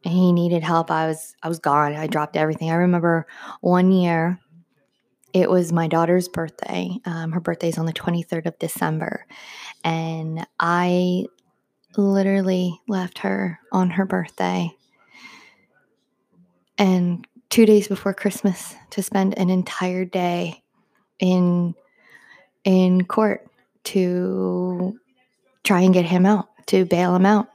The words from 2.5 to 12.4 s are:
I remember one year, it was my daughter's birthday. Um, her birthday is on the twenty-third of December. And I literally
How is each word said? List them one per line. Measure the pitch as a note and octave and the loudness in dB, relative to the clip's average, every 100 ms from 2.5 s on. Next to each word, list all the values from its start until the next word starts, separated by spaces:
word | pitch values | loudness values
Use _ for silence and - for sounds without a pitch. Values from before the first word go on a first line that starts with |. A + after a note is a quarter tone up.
| D#3 E3 | -2 -2
I | |
remember | E3 F3+ F3 E3+ E3 D#3+ - - - | 2 2 2 2 0 -2 -16 -20 -6
one | F3+ F3+ F#3 | 2 4 4
year, | F#3+ F3 E3 E3 F3+ _ E3 _ _ _ _ _ _ _ | 4 2 0 -2 -4 _ _ _ _ _ _ _ _ _
it | F#3 F3+ | 0 2
was | F3+ E3 | 2 2
my | E3+ E3 | -2 0
daughter's | D#3+ E3+ F3+ F3+ | 0 2 0 0
birthday. | E3+ D#3+ - - - F3+ F3+ - | -8 -10 -10 -8 -6 -6 -8 -8
Um, | E3 E3 | -8 -6
her | E3 | -6
birthday | E3+ E3+ E3+ | -4 -4 -4
is | E3 | -2
on | E3 | -6
the | |
twenty-third | D#3+ - E3+ E3 E3 D#3+ | -4 -4 -4 -4 -6 -6
of | - | -6
December. | D#3+ - D#3+ D#3 D#3 - - - - - - - | -8 -4 -4 -2 -6 -8 -12 -20 -20 -20 -20 -8
And | E3 E3 E3 D#3+ D#3+ D#3+ - _ | -4 -4 -4 -6 -8 -8 -10 _
I | E3+ F3 F3+ F3+ F3+ F3+ - _ _ _ _ _ _ - | 0 2 2 2 2 0 -4 _ _ _ _ _ _ -2
literally | G3 G3 G3 G3 | 0 2 2 0